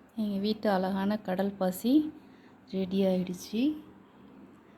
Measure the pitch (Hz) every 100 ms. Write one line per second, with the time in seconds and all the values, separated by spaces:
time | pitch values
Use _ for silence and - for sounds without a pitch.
0 | - - 208 196 208 220 214 190 185 196
1 | 196 214 - 185 196 196 185 180 233 302
2 | 302 - - - - - - 190 185 196
3 | 190 185 180 180 - 214 285 302 - -
4 | - - - - - - -